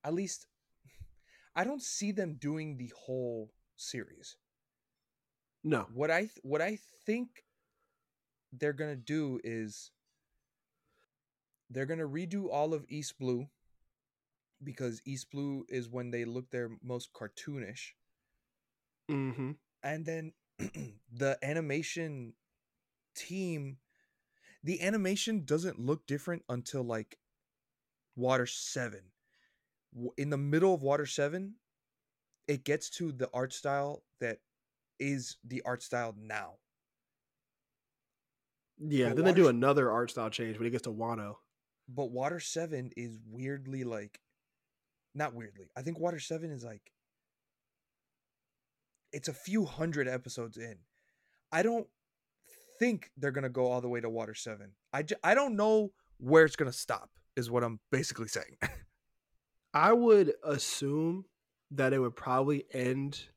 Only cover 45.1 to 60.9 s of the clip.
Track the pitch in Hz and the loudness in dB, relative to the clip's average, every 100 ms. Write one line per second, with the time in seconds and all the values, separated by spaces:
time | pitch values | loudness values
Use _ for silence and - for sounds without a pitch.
45.1 | 139 151 120 110 98 90 - 135 165 170 | -6 -6 -6 -14 -16 -16 -8 -8 -2 -2
46.1 | 165 - 160 160 139 117 104 _ _ _ | -2 -6 -6 -6 -8 -10 -14 _ _ _
47.1 | _ _ _ _ _ _ _ _ _ _ | _ _ _ _ _ _ _ _ _ _
48.1 | _ _ _ _ _ _ _ _ _ _ | _ _ _ _ _ _ _ _ _ _
49.1 | 147 147 135 - 214 170 - 165 147 127 | -8 -8 -10 -2 0 0 -2 -2 0 -2
50.1 | 127 - - 117 107 117 98 _ _ _ | -2 -6 -8 -8 -10 -14 -14 _ _ _
51.1 | _ _ _ _ - 214 233 - _ _ | _ _ _ _ 2 2 2 -4 _ _
52.1 | _ _ _ _ - - - 247 208 - | _ _ _ _ -20 -20 2 2 2 -6
53.1 | - 139 139 131 127 127 123 120 120 113 | -4 -2 0 -2 2 2 2 0 -2 -2
54.1 | 113 110 107 117 107 101 - _ 135 156 | -2 -4 -8 -10 -10 -14 -20 _ -2 -2
55.1 | 208 165 240 285 208 214 220 202 _ _ | 2 6 6 6 4 6 6 4 _ _
56.1 | - 123 156 156 - 135 - - 110 - | -8 10 10 10 6 -2 -2 -4 -4 -6
57.1 | _ _ - 120 120 120 110 _ 131 - | _ _ -4 0 2 2 -2 _ 0 0
58.1 | - 113 104 - - - - - _ _ | -4 -4 -4 -6 -6 -6 -6 -16 _ _
59.1 | _ _ _ _ _ _ 147 180 233 240 | _ _ _ _ _ _ 4 8 8 10
60.1 | 214 160 - 160 139 - - 139 | 10 10 4 0 0 0 -2 0